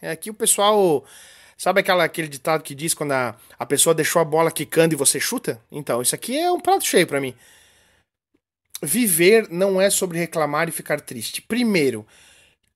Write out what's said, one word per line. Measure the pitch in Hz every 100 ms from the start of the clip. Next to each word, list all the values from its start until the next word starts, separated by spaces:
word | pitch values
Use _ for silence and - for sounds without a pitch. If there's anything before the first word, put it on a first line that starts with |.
É | 165
aqui | 160 214
o |
pessoal, | 214 226 - 202 214 185 139 - - - - - -
sabe | 185 190
aquela, | 196 180
aquele | 160 - 156
ditado | 139 165 160
que | 156
diz | 135 160
quando | - 147
a, | 135 120 104 - -
a |
pessoa | 131 139 165
deixou | 160 151 175
a |
bola | 160 156 165
quicando | - 151 165 165
e | 151
você | 135 139
chuta? | - 254 - 120 _
Então, | 143 147 120
isso | 123 147
aqui | - 269
é | 349
um | 359
prato | 349 381
cheio | - 220 165
pra | 139
mim. | 135 - _ _ _ _ _ _ _ _ _ _ _ _ _ -
Viver | 156 185 233 170 175 226 214
não | 170 196 185
é | 196
sobre | 196 190 170
reclamar | 170 170 147 147 165
e |
ficar | - - 147
triste. | - 127 - -
Primeiro, | - 226 233 190 135 113 107 _ _ _ _ _ _